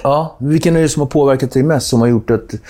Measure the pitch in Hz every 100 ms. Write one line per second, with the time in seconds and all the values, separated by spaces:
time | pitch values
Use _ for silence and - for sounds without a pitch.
0 | 135 147 160 - 135 156 175 165 160 151
1 | 139 151 139 131 127 135 147 147 - 120
2 | 117 117 - 113 - 110 -